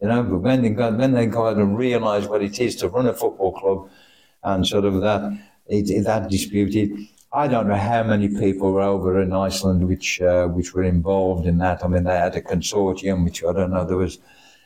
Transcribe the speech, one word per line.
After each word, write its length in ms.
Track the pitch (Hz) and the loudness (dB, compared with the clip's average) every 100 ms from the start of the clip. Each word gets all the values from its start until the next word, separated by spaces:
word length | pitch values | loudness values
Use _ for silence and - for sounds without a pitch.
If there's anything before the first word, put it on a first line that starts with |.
you 60 | 104 | -2
know, 160 | 120 | 0
but 160 | 110 92 | 0 0
when 240 | 123 131 | 2 2
they 60 | 113 | 2
got, 280 | 117 117 107 | 2 0 2
when 140 | 135 | 2
they 140 | 123 113 | 2 2
got 300 | 110 113 104 | 0 0 2
and 200 | 101 104 | 2 2
realised 500 | 127 117 110 104 98 | 0 0 0 0 0
what 120 | 104 | -2
it 180 | 101 104 | -2 -2
is 160 | 120 - | -2 -2
to 120 | 92 | -2
run 160 | 123 127 | 0 0
a 60 | |
football 380 | - 113 - 92 | 0 -2 -2 -4
club 380 | - 98 95 - - - _ _ _ | -2 -2 -2 -4 -20 -20 _ _ _
and 220 | 101 95 87 | -4 0 0
sort 200 | 104 101 | 2 2
of 160 | 95 | 2
that, 360 | 104 101 104 - - _ - | 0 0 -2 -8 -12 _ -4
it, 220 | 104 101 | -2 0
it, 120 | - 101 | 0 0
that 240 | 110 98 | 0 0
disputed, 680 | 95 - 104 98 107 104 - - _ - | -2 -2 0 0 0 -2 -4 -14 _ -8
I 140 | 139 147 | -2 0
don't 200 | 120 101 | 0 0
know 80 | 101 | 0
how 280 | 101 117 | 0 0
many 240 | 110 104 101 | 2 0 0
people 440 | 104 101 95 95 | 0 0 0 0
were 80 | 95 | 2
over 400 | 98 98 90 95 | 2 0 0 2
in 100 | 92 | 2
Iceland 540 | 95 95 - 95 90 90 | 0 -2 -2 0 2 2
which, 320 | 92 - - | 0 -2 0
uh, 260 | 90 90 87 | 2 2 2
which 260 | 87 85 | -2 -4
were 100 | 92 | -2
involved 640 | 92 87 85 98 92 90 85 | 0 2 2 0 0 0 0
in 120 | 85 | 2
that. 240 | 90 90 | 2 0
I 40 | 90 | 0
mean, 160 | 90 | 0
they 140 | 87 90 | 2 0
had 180 | 90 85 | 0 -2
a 60 | |
consortium, 840 | - 90 - 104 95 92 95 92 | -4 -4 -2 0 0 0 -2 0
which 200 | 85 - | 0 -2
I 100 | 82 | -2
don't 180 | 92 92 | 0 0
know, 140 | 92 87 | -2 -2
there 120 | 92 | -2
was 220 | 90 - _ - - _ | -2 -6 _ -20 -20 _